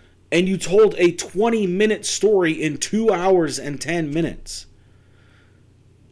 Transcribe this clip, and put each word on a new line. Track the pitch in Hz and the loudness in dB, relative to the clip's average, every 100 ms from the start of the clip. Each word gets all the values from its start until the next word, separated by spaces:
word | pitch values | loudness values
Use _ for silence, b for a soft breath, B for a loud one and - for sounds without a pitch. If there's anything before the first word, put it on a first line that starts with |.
| b b - | b b -4
and | 165 190 | 0 0
you | 190 | -2
told | - 196 214 - | 2 4 4 4
a | 175 | 2
twenty-minute | 170 - 175 226 226 196 180 214 208 - | 0 -6 -2 0 0 0 0 0 0 -4
story | - 208 202 170 | 0 2 2 2
in | 160 156 135 | 0 -4 -4
two | - 208 226 | -4 -2 0
hours | 180 185 190 156 127 | 2 2 2 2 -4
and | 135 139 | -8 -8
ten | 139 170 156 | -6 -4 -2
minutes. | 151 160 85 - - - b b b b b b b b b b b _ _ _ | -2 -4 -6 -14 -16 -16 b b b b b b b b b b b _ _ _